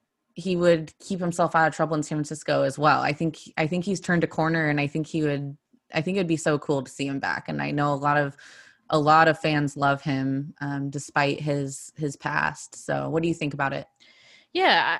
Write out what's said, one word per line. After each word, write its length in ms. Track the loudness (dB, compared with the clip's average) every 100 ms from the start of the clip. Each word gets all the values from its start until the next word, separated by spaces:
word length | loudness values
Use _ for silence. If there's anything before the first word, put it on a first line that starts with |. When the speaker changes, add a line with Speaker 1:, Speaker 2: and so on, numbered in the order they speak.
| _ _ _ -8
Speaker 1:
he 200 | -2 4
would 420 | 4 4 0 -14
keep 200 | -8 -4
himself 340 | -2 0 2 4
out 120 | 2
of 80 | 2
trouble 200 | 0 0
in 60 |
San 140 | -2 -4
Francisco 460 | -4 -6 -2 0
as 160 | 0 2
well. 220 | 4 4
I 100 | 2
think, 240 | 0 -4 -4 -8 -4
I 100 | -2
think 160 | -2 -2
he's 140 | -4
turned 240 | 0 2
a 40 | 2
corner, 400 | 0 0 0 0
and 100 | 0
I 80 | 0
think 180 | -4 -4
he 160 | -2
would, 340 | 0 -2 -4 -12 _ _ _
I 80 | -4
think 160 | -2 -2
it'd 100 | 0
be 100 | 0
so 200 | 0 0
cool 240 | 0 -2
to 80 | -4
see 140 | -6 -6
him 140 | -4
back. 300 | -4 -4 -6
And 120 | -6
I 80 | -4
know 220 | 0 0
a 20 | 0
lot 220 | 2 2
of, 180 | 0 -6 -20 -20 -20 _ -2
a 80 | 2
lot 300 | 6 8 6
of 100 | 4
fans 380 | 0 0 0 0
love 240 | 0 2
him, 540 | -2 -2 -2 -2 -6 -8
um, 280 | -6 -6 -6
despite 500 | -8 -4 0 0 0
his, 500 | -2 -2 -4 -10 -16 -8
his 180 | -8 -6
past. 680 | -4 0 0 -4 -14 -14
So 260 | -6 -4 -2
what 120 | -2
do 60 | -2
you 80 | -2
think 180 | -6
about 200 | -4 -4
it? 120 | -4 -10 _ _ _ _ -20 _
Speaker 2:
Yeah, 460 | 0 4 4 2